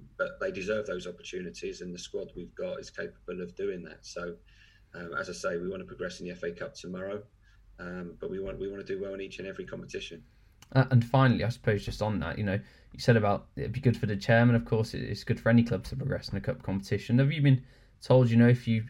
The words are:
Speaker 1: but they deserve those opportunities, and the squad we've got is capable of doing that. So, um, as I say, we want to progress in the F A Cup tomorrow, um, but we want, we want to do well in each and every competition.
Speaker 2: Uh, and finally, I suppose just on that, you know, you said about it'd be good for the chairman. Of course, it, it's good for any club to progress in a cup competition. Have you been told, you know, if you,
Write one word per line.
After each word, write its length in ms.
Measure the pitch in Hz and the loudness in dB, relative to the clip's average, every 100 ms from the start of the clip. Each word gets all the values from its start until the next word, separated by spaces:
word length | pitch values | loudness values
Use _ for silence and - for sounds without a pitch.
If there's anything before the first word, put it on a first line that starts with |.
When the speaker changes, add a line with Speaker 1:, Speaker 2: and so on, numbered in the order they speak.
| - - | -12 -6
Speaker 1:
but 220 | 90 - | -6 -4
they 120 | 95 | -6
deserve 340 | 92 92 110 98 | -6 -4 -4 -4
those 220 | 90 90 | -8 -8
opportunities, 720 | 87 - 92 87 - 95 90 | -14 -12 -10 -10 -10 -10 -10
and 120 | 90 | -12
the 60 | 87 | -12
squad 320 | - 101 95 - | -10 -10 -10 -12
we've 180 | 85 | -14
got 240 | - 92 87 | -8 -8 -8
is 100 | - | -12
capable 540 | - 90 - - 90 | -10 -12 -12 -12 -10
of 140 | 90 - | -10 -6
doing 260 | 98 90 | -6 -6
that. 240 | 80 78 - | -10 -16 -14
So, 300 | - 87 85 _ - _ _ _ | -10 -10 -12 _ -20 _ _ _
um, 160 | 90 87 - | -14 -10 -8
as 100 | - | -8
I 40 | |
say, 240 | 85 95 85 | -6 -4 -4
we 120 | 90 | -6
want 120 | 92 | -8
to 60 | 90 | -10
progress 340 | 90 90 - | -8 -8 -8
in 60 | 87 | -12
the 60 | |
F 120 | 90 | -8
A 80 | 87 | -8
Cup 220 | 87 - | -8 -10
tomorrow, 460 | - 87 90 95 104 104 _ _ _ _ - | -12 -12 -10 -8 -8 -12 _ _ _ _ -14
um, 360 | 90 90 87 - | -12 -10 -10 -10
but 100 | - | -10
we 80 | 95 | -8
want, 220 | 95 92 | -8 -8
we 100 | 98 | -8
want 160 | 98 95 | -8 -8
to 80 | |
do 80 | 98 | -8
well 120 | 98 | -6
in 60 | 98 | -8
each 200 | 95 - | -10 -10
and 80 | 95 | -10
every 160 | 95 | -10
competition. 580 | 92 92 90 95 - 82 - _ _ _ - | -10 -12 -10 -12 -12 -16 -20 _ _ _ -2
Speaker 2:
Uh, 120 | 135 127 | 2 4
and 140 | 120 | 4
finally, 400 | 113 131 131 101 | 4 4 4 4
I 60 | 98 | 0
suppose 340 | - - 101 | -4 0 -2
just 160 | - - | -2 -4
on 180 | 104 101 | -2 -2
that, 180 | 82 - | -4 -4
you 60 | |
know, 140 | 104 98 - - - | -2 -2 -4 -20 -20
you 60 | 120 | -2
said 180 | - 117 | 4 6
about 320 | 104 101 - - | 6 0 -4 -8
it'd 160 | 120 | -6
be 80 | 120 | 0
good 160 | 123 - | 2 2
for 100 | 107 | 0
the 100 | 98 | -2
chairman. 400 | - 117 120 117 | 4 6 8 6
Of 80 | |
course, 300 | 117 110 110 | 2 0 0
it, 80 | - | -4
it's 200 | 58 98 | -6 -6
good 160 | - - | -4 0
for 100 | 113 | 6
any 140 | 117 | 6
club 220 | 117 95 | 6 0
to 120 | - 131 | -4 -6
progress 340 | - 87 - | -4 -4 -4
in 80 | 101 | -6
a 20 | |
cup 220 | - - | -4 -6
competition. 560 | - 98 - 101 - 120 | -4 -4 -2 -4 2 4
Have 120 | 139 | 4
you 120 | 151 | 4
been 200 | 143 131 - - - _ | 6 4 2 -20 -20 _
told, 300 | - 127 120 | 4 6 8
you 60 | 117 | 8
know, 120 | 117 | 8
if 180 | 120 - | 6 4
you, 180 | 113 113 | 0 -2